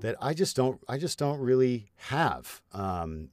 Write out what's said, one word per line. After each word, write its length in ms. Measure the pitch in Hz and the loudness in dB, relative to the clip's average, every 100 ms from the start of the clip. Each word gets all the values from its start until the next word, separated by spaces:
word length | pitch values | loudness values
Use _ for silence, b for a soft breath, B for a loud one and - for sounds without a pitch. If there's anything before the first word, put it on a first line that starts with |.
that 160 | 110 113 | -6 -2
I 140 | 135 | -2
just 220 | 156 185 - | 0 0 2
don't, 240 | 127 123 - | 2 0 -6
I 100 | 135 | -4
just 180 | 170 - | -4 -2
don't 220 | 143 147 | -2 0
really 540 | 127 131 131 120 107 _ - | 4 6 6 2 -6 _ -4
have. 520 | 135 156 65 - - _ | 2 2 0 -8 -18 _
Um, 560 | 95 95 90 82 80 78 | -6 -2 -2 -4 -6 -10